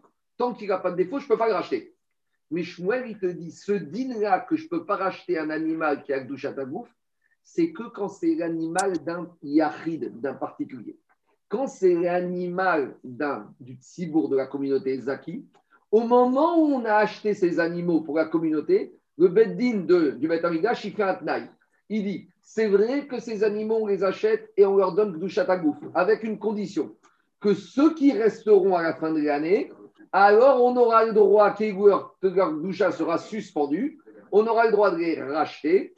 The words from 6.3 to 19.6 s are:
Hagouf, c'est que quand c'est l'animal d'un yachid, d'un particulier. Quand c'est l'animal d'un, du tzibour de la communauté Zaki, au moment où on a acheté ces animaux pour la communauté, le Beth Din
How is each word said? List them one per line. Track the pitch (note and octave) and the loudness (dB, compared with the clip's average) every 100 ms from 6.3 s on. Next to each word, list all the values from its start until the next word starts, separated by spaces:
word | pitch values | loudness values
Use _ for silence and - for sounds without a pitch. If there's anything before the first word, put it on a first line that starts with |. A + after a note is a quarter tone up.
| C3+ C3+ C3 | -10 -8 -8
Hagouf, | C3 F3 - _ _ _ _ _ | -10 -10 -14 _ _ _ _ _
c'est | _ - E3 | _ -2 -2
que | - | -4
quand | A3+ - G3 | -14 -8 -10
c'est | - E3 D#3+ | -4 -2 -2
l'animal | E3 E3 E3 F3 G3 E3+ | -4 -4 -4 -2 -2 -4
d'un | C#3+ F3 E3 _ | -8 -10 -12 _
yachid, | C#3+ D3+ D3+ - E3 D#3 A2 A#2 | -2 0 0 -2 -8 -8 -10 -8
d'un | C3+ | -10
particulier. | C3 C#3+ - C#3+ B2+ G2+ - _ _ _ _ _ | -8 -12 -10 -12 -12 -16 -20 _ _ _ _ _
Quand | G#3+ C4+ | -6 -6
c'est | - F#3 E3+ | 0 2 2
l'animal | F3 F3+ F3+ F3+ F3+ F3+ F#3+ D#3+ A#2+ - | 0 -2 -2 -6 -6 -2 0 0 -2 -10
d'un, | B2+ A#2+ D3 A#2+ G#2 - | -18 -8 -6 -6 -12 -20
du | B2+ B2+ | -20 -20
tzibour | _ - F3 D#3 C3+ | _ -12 -2 -2 0
de | C3+ | -2
la | C3+ | -2
communauté | C#3 C#3 C3+ C3 C3 | -6 -2 -2 -2 -6
Zaki, | A#2 C3+ - F3 - _ _ _ _ | -6 -8 -10 -14 -14 _ _ _ _
au | G#3+ | 0
moment | A#3 B3 B3 C4 E4 E4+ | 4 4 4 2 2 2
où | D#4 | 2
on | C4 A3+ | 0 0
a | G#3 | 2
acheté | G#3 - G#3+ | 0 -2 -4
ces | G3+ F3 E3 | 0 0 0
animaux | E3 E3+ F3 D#3+ | -2 -2 -2 -2
pour | - D3+ | 0 -2
la | D#3+ | 0
communauté, | E3 D#3+ D#3 D3+ F#3+ - - _ - | -2 -2 -2 0 0 0 -14 _ 2
le | F3+ | 4
Beth | F3 A3 | 4 2
Din | F3 | 2